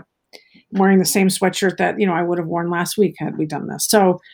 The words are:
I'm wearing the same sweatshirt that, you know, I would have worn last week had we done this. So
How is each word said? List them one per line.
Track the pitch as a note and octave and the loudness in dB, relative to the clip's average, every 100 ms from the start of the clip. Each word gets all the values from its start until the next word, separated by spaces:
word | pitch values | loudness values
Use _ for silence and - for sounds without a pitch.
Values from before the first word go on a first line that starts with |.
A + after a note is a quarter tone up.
| - _ _ | -8 _ _
I'm | - _ _ - F#3+ | -20 _ _ -8 2
wearing | F#3+ F#3+ | 4 4
the | F3+ | 4
same | G3+ F#3+ | 2 2
sweatshirt | - F#3 - F#3 F3+ | 2 -2 0 -2 0
that, | F3+ G#3 | -2 0
you | G3 | 0
know, | |
I | E3+ | 0
would | E3+ F3 | -2 -4
have | D#3+ | -4
worn | E3+ E3+ | -4 -4
last | E3+ F3 - | -4 -4 0
week | F#3+ - | 0 0
had | D3+ D3+ | -8 -4
we | D#3 | -6
done | D3 - | -6 -8
this. | C#3 - | -6 0
So | G#3+ F#3 F3+ _ | 4 4 0 _